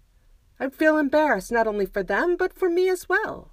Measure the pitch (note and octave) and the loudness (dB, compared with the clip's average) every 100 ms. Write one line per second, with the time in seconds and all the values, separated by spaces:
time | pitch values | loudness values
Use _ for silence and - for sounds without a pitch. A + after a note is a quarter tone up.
0 | _ _ _ - _ - C4+ - D#4 D#4 | _ _ _ -20 _ -8 -8 0 2 2
1 | C#4 D4+ D4+ G#3 - A#3 A3 G#3 F#3+ G#3 | 2 2 2 0 0 0 0 -2 -4 -4
2 | F#3 G3+ E4+ F4 F#4 - F#4 E4+ F#4 F#4 | -2 -2 0 0 -2 -2 -2 0 0 -2
3 | - F#4+ A4 - - | -2 -2 -2 -10 -16